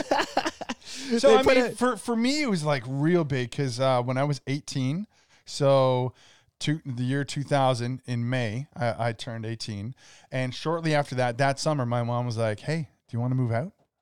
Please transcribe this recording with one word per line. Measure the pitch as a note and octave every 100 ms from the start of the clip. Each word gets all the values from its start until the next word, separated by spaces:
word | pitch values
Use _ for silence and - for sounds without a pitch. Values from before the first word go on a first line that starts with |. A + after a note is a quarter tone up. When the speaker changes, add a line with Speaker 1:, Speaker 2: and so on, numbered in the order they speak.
| -
Speaker 1:
<laughs> | C#4+ E4 - - - - - - B3+ C4+ A#3
Speaker 2:
So, | C4+
Speaker 1:
They | A4
Speaker 2:
I |
Speaker 1:
put | C4+ B3+
Speaker 2:
mean, | A#3+
Speaker 1:
it | A3
Speaker 2:
for, | B3 G#3+
for | - A3+
me, | A#3+ D4
it | C#4+
was, | F#3
like, | D3+ C#3 A#2
real | C3+ D3+ F3 D3+
big | C3+ B2
'cause, | - C#3 A#2
uh, | C3+ B2+
when | B2 C3
I |
was | C#3+ C#3 -
eighteen, | C#3+ - C#3 C3 D#3+ G#3+ _ _ _ -
so | - C#3 C#3 C3 B2+ B2+ - - _ _ -
two, | - D#3 C#3+
the | A#2+
year | B2 C#3 C#3
two | -
thousand | C3 C#3+ C3 B2 A#2+ B2+ -
in | B2 A#2
May, | B2+ A#2 A2 C#3+
I, | - A#2+ - A#2
I |
turned | A2+ - A2+ A2+
eighteen. | A2+ - G2+ G#2+ - - - -
And | C3 B2+ B2
shortly | D#3+ E3 D#3+ D3
after | C#3+ B2+
that, | B2 A#2
that | C#3 C#3
summer, | D#3+ D3 A#2+
my | A#2+
mom | A#2 A#2+ B2
was | A2
like, | A2+ G#2+
"Hey, | - D#3+ D3+ _ _
do | A#2
you |
wanna | B2 C3
move | B2
out?" | A2+ E3+ - _ _